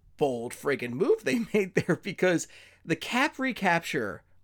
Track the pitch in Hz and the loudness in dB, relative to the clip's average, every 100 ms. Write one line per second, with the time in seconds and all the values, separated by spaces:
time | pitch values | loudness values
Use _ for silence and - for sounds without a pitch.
0 | - - 143 120 117 - 139 123 120 123 | -14 0 0 0 -6 -4 -2 -2 -2 0
1 | 262 453 135 233 214 214 190 - - 156 | 2 2 0 0 0 0 2 0 0 0
2 | 202 - 185 165 - - - _ - 165 | -4 0 2 2 -2 -14 -20 _ -6 -4
3 | - 240 302 - 262 - 202 170 - 143 | -2 0 0 0 -4 0 0 0 0 -4
4 | 104 80 _ - | -4 -8 _ -16